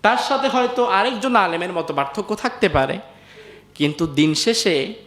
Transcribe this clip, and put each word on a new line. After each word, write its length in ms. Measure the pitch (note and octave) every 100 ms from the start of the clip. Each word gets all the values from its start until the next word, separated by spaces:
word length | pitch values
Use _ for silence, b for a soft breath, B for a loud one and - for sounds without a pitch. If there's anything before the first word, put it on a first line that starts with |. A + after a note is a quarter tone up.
তার 160 | G#3 B3+
সাথে 300 | - C4+ C4+
হয়তো 380 | B3+ B3 B3 A#3+
আরেকজন 500 | F#3+ A3+ A#3 C4 A#3+
আলেমের 380 | F#3 E3 F3
মতো 200 | F3+ D3+
পার্থক্য 420 | C#3+ C#3 - G3 G#3
থাকতে 340 | B3 - G3
পারে, 300 | D3 C3+ F#3 - B B B B B B -
কিন্তু 320 | D3 D3+ E3
দিন 260 | C#3+ D#3
শেষে 600 | D3+ - A3+ - D3+ C#3 A3